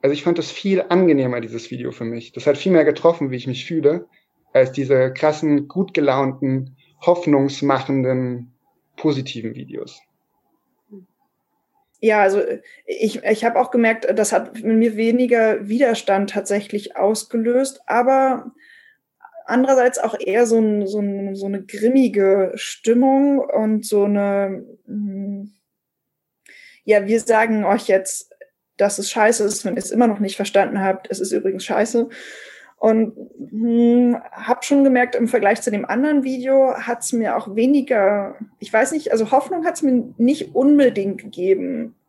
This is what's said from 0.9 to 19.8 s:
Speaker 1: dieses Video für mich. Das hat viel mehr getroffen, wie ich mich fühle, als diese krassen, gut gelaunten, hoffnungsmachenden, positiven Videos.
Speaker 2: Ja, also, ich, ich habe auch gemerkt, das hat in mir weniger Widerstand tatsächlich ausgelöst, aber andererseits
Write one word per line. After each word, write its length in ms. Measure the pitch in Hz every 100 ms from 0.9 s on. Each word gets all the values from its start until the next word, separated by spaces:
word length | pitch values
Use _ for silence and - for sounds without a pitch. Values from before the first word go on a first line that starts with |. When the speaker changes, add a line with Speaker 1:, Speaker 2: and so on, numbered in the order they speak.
| 175 185 143 127 120
Speaker 1:
dieses 300 | 113 117 -
Video 220 | 123 123
für 120 | 117
mich. 280 | 113 117 117
Das 140 | - 147
hat 100 | 143
viel 160 | 190
mehr 120 | 175
getroffen, 460 | 147 151 165 165 139
wie 60 | 127
ich 100 | 127
mich 180 | 123
fühle, 420 | - 165 139 170 - _ _ _ _
als 200 | - 131
diese 400 | 131 131 135 131
krassen, 560 | 131 156 151 156 147 143
gut 260 | 180 185
gelaunten, 800 | - 143 131 135 131 139 131 131 - _ _
hoffnungsmachenden, 1500 | - 175 175 143 139 139 143 135 - 135 127 127 127 123 123 _ _ _ _ -
positiven 580 | 156 135 131 120 110
Videos. 460 | - 135 - - - _ _ _ _ _ _ _ _ _ 202 185 _ _ _ _ _ _ _ _ _
Speaker 2:
Ja, 220 | 220 214
also, 200 | 196 202 - - _ -
ich, 380 | - - 220 -
ich 220 | - 214
habe 160 | 233 233
auch 100 | 254
gemerkt, 380 | 247 226 226 - 226
das 140 | 208
hat 260 | - 226 226
in 220 | 220 220
mir 160 | 233 214
weniger 720 | 226 240 254 240 220 214 202
Widerstand 600 | 226 269 220 - 196 202
tatsächlich 680 | 202 196 202 202 208 208 -
ausgelöst, 840 | 196 214 - 240 226 247 269 269 -
aber 640 | 226 247 269 269 254 - _ _ - _ _ _ _ - -
andererseits 560 | - 240 262 269